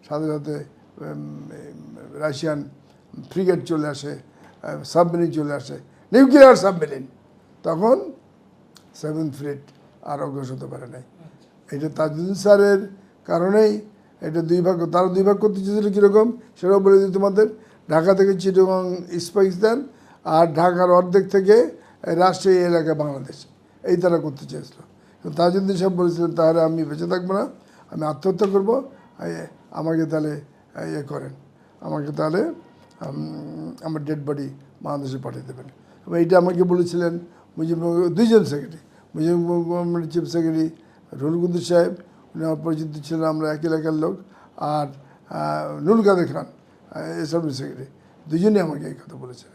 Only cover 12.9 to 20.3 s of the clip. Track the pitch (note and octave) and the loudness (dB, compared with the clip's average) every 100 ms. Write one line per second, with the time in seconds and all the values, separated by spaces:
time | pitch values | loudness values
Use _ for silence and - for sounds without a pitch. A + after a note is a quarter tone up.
12.9 | - _ _ - E3+ F3+ G#3 G#3+ G#3+ - | -14 _ _ -4 -2 2 4 2 0 -8
13.9 | _ _ _ E3 D#3+ E3 F3 F3 F3+ E3 | _ _ _ -6 -4 0 2 2 0 0
14.9 | E3+ F#3 F3+ G3 G3 G#3+ G3 F#3+ G#3 G#3 | 0 0 2 2 2 0 -2 -4 -2 0
15.9 | G3 G3+ G#3 A3+ A#3+ - _ F3+ G3 G3 | 4 6 6 2 -2 -14 _ 2 4 6
16.9 | G3 G3 F#3+ G3+ G3 A3 - - _ - | 6 6 0 0 2 2 0 -20 _ 0
17.9 | D#3 E3+ F#3+ G3 F#3+ F#3 F#3 F#3+ F#3 F#3 | 0 4 4 4 2 2 4 4 2 -2
18.9 | F3+ - F3 - G#3 F#3+ F3+ G#3+ A#3+ - | -6 -8 -8 -4 0 0 2 0 0 -6
19.9 | - _ _ - | -18 _ _ 0